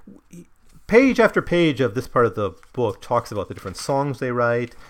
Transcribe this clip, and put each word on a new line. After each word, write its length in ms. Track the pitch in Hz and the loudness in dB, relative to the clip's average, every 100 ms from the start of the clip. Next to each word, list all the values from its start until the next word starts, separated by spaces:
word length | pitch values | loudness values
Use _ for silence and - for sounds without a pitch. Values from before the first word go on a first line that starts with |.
| - - _ 175 - _ - - - | -20 -20 _ -20 -20 _ -20 -20 2
page 320 | 226 269 233 | 4 6 4
after 220 | 220 180 | 2 2
page 400 | - 175 165 127 | 0 2 2 2
of 140 | 123 | -2
this 120 | 110 - | -2 -2
part 200 | 131 117 | 0 2
of 80 | |
the 160 | 110 98 - - | 0 -6 -6 -10
book 260 | - 113 - | -4 -4 -4
talks 320 | - 120 - | -2 -2 -2
about 160 | 104 90 | -8 -8
the 60 | |
different 220 | 104 98 92 | -10 -12 -10
songs 400 | - 139 143 127 | -4 -2 -2 -4
they 120 | 131 | -4
write, 440 | 120 117 120 120 - - | -2 0 0 -4 -10 -20